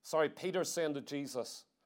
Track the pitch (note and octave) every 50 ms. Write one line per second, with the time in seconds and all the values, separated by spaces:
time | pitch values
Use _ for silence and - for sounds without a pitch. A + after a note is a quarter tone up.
0 | _ - - D#3 D#3 C#3 - - - F#3 F3 F#3 E3 - - F3 E3 D3+ D3 C#3+
1 | - - C#3+ C#3+ C#3+ B2+ - B2+ A2 - - - - _ _ _ _